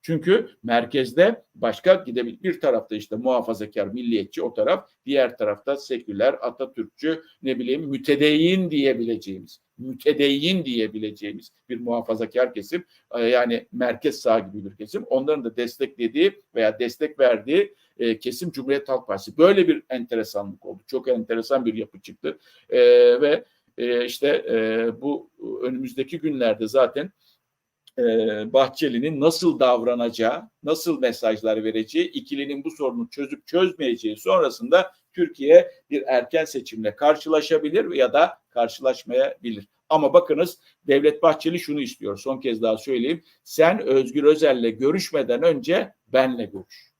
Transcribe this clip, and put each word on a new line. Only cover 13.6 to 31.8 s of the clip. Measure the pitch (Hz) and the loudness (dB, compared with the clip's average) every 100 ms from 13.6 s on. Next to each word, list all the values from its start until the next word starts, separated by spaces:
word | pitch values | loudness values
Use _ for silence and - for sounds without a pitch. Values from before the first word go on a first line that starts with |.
| - | -6
merkez | 120 123 117 147 139 | -6 -4 -2 -4 -2
sağ | 123 110 | 0 0
gibi | 95 104 98 | -2 -14 -16
bir | - | -16
kesim. | 107 147 | -12 -12
Onların | - 131 139 151 | -4 -2 -2 -4
da | 117 117 | -4 -6
desteklediği | 120 - 135 - 117 131 190 196 _ | -8 -6 -8 -4 -4 0 0 -2 _
veya | 120 110 110 | -2 -2 0
destek | 120 - 156 151 | -8 -4 -8 2
verdiği, | 127 117 113 170 202 _ _ - | 2 2 0 0 0 _ _ -4
e, | 117 110 | -2 -2
kesim | 123 120 180 | -6 -8 -10
Cumhuriyet | 135 131 139 139 | -8 -2 -4 -2
Halk | 127 - | -6 -4
Partisi. | 98 - 147 | -8 -8 4
Böyle | 175 202 165 | 4 6 2
bir | 151 _ | 0 _
enteresanlık | 127 120 113 104 101 101 - 95 | -8 -4 -6 -4 -8 -10 -16 -18
oldu. | 92 _ | -18 _
Çok | 131 127 | -8 -2
enteresan | 120 107 113 113 135 | -2 -2 -6 -2 -2
bir | 117 | -2
yapı | 107 107 - | -4 -10 -14
çıktı. | - - 147 - _ _ _ | -20 -10 -10 -10 _ _ _
E, | 123 123 123 120 123 | 4 8 10 8 6
ve, | 147 151 - _ _ - | 4 2 -2 _ _ -6
e, | 120 120 | -2 0
işte, | 123 - 139 - - | -2 -2 0 0 0
e, | 113 113 113 117 113 | 0 0 0 -2 -4
bu | 139 143 - _ 113 107 | -6 -6 -10 _ -12 -8
önümüzdeki | 123 127 131 127 135 165 | -6 -6 -8 -8 -8 -6
günlerde | 156 135 117 107 110 | -6 -2 -2 0 0
zaten, | 131 120 - 190 _ _ _ _ _ _ _ _ - | 2 2 0 -8 _ _ _ _ _ _ _ _ -2
e, | 120 113 110 107 110 | 0 2 0 -4 0
Bahçeli'nin | 131 131 - 151 120 147 147 | 2 0 0 -2 -2 -4 0
nasıl | 156 165 175 131 | 0 2 -2 2
davranacağı, | 127 123 117 120 120 117 113 156 220 _ | 2 2 0 -2 -4 0 -2 -2 -10 _
nasıl | 143 160 175 139 | -6 -4 -2 -2
mesajlar | 127 117 110 107 110 110 | -2 0 -2 0 -2 -2
vereceği, | 110 110 | -2 -4